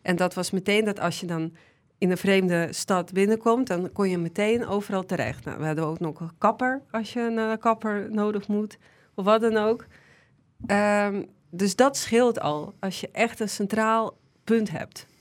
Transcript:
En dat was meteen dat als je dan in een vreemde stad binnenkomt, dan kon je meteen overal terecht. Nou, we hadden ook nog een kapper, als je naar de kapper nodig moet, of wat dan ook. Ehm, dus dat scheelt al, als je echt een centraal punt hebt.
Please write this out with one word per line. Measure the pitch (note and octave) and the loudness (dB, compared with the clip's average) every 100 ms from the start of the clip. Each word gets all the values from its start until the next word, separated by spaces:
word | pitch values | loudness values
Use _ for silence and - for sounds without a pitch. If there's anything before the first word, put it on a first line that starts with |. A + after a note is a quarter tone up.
En | - F3 | -2 0
dat | F3+ | 0
was | F3+ F3+ | -2 -4
meteen | F#3+ F#3+ G#3 | -2 2 2
dat | G#3+ G3+ | 2 0
als | F3 E3 | -4 -4
je | F3 | -4
dan | E3 D#3+ - _ _ _ - | -4 -4 -8 _ _ _ -2
in | F3+ | 0
een | F3+ | 2
vreemde | G3 F#3+ F#3 E3+ E3 | 4 4 4 2 0
stad | - - F#3 E3+ | -4 0 0 0
binnenkomt, | F#3 G3+ A3 A#3 A#3+ B3 | 0 2 2 2 2 0
dan | F3 F3+ | -2 -4
kon | - G3 | -2 0
je | F3+ | 0
meteen | E3 F#3 G#3 A#3 G#3 | -2 -2 0 0 0
overal | G3+ G3+ G3 | -4 -2 -4
terecht. | F#3 E3+ A#2 - | -2 -2 -4 -4
Nou, | - - | -10 -6
we | D#3 | -4
hadden | D3+ D#3 | -2 -2
ook | E3 | -2
nog | E3 D3+ | -6 -6
een | E3 - | -12 0
kapper, | G#3+ A3 B3+ C4+ - | 0 2 -2 -2 -6
als | A3 G#3 | -8 -6
je | A#3+ A#3 | -4 -2
naar | A3+ A3 | -2 -2
de | A3 | 0
kapper | A3+ A3 A3 G#3 G#3+ | 0 0 -2 -4 -4
nodig | G#3+ G#3 G#3 G3+ | -2 -2 -2 -2
moet, | G#3 G#3+ - _ _ _ | -2 -2 -10 _ _ _
of | - | -4
wat | G3 A3+ | 4 4
dan | A3+ A3 | 4 2
ook. | G#3+ A#3 - - _ _ _ _ _ _ - | 2 0 -6 -20 _ _ _ _ _ _ 0
Ehm, | G3+ G#3 G#3 G3+ G3 - _ - | 2 4 4 2 -2 -6 _ -12
dus | E3+ G3 F#3 | -2 0 4
dat | C4+ C#4 | 4 4
scheelt | - A#3 B3 - | 0 4 4 2
al, | D3 D3+ D3+ - | -2 -4 -6 -8
als | G3 - | -8 -6
je | - | -8
echt | - A3+ - | -2 -2 -2
een | G#3+ | -6
centraal | - G3+ A3 A3 A3+ A3 - _ _ | -4 -2 0 2 2 -2 -8 _ _
punt | - A3+ G#3+ | 0 2 2
hebt. | D#3+ - - - _ | -6 -10 -14 -20 _